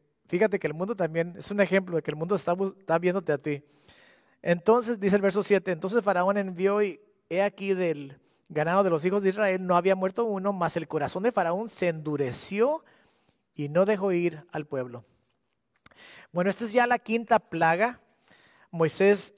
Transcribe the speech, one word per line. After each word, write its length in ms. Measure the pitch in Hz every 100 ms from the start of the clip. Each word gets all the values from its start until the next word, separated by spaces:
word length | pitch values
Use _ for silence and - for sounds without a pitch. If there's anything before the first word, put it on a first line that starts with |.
| _ _ _
fíjate 320 | 180 214 190
que 80 | 151
el 60 |
mundo 220 | 151 190 214
también, 400 | 165 160 170 175
es 140 | -
un 100 | 202
ejemplo 340 | 185 190 180 165
de 80 |
que 80 | 151
el 60 | 156
mundo 180 | 175 196
está 180 | -
bus-, 220 | 180 190 -
está 180 | - 165
viéndote 340 | 180 185 165
a 60 | 143
ti. 260 | 151 143 - _ _ _ _ _ _ _
Entonces, 580 | - 175 220 240 226 220
dice 160 | 196 202
el 60 |
verso 220 | 196 196
siete, 280 | 190 190 190
"Entonces 320 | 165 185 233
Faraón 340 | 202 180 185 202
envió 440 | 190 175 196 208
y 180 | 202 156 _ _ -
he 120 | 175
aquí 320 | 202 196 196
del 460 | 185 175 147 139 - _ _ -
ganado 340 | 147 160 190
de 60 | 190
los 140 | 160
hijos 180 | 180 202
de 80 | 190
Israel 360 | 202 202 185 185
no 100 | 175
había 200 | 185 190
muerto 280 | 185 208
uno, 300 | 233 196 196
mas 240 | 190 165 170
el 100 | 156
corazón 360 | 151 143 185
de 100 | 226
Faraón 340 | 208 170 185 226
se 220 | - 175
endureció 960 | 160 151 143 131 - - 202 254 320 _ _ _ _ _ _ _
y 140 | - 143
no 160 | 165 196
dejó 260 | 202 196
ir 340 | 175 175 156 -
al 140 | 151 147
pueblo". 380 | 135 127 120 - _ _ _ _ _ _ _ - _ - - -
Bueno, 180 | 175 190
esta 160 | 185 226
es 60 |
ya 140 | 240 240
la 140 | 240
quinta 400 | - 226 220 220
plaga. 600 | - 165 165 175 233 247 _ _ _ _ _ _ _
Moisés 640 | 165 160 - 196 202 -